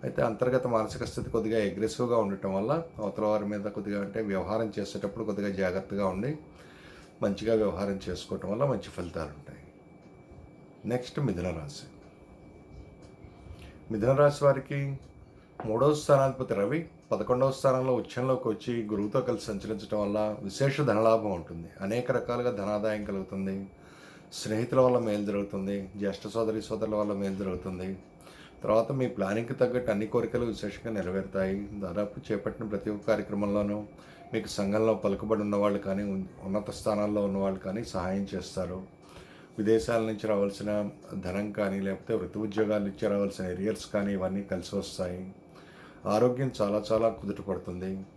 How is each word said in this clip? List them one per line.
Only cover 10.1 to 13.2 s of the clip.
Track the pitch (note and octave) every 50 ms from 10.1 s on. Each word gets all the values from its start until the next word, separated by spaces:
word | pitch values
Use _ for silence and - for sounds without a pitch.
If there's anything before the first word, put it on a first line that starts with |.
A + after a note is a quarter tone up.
| - - - - - - - - - - - - - - -
నెక్స్ట్, | G2+ A#2+ B2 - - - -
మిథున | D3 A#2+ F#2+ F2 F2 F2+
రాశి. | E2+ D#2+ D2+ C#2+ - - - - - - - - - - - - - - - - - - - - - - - - - - - - - -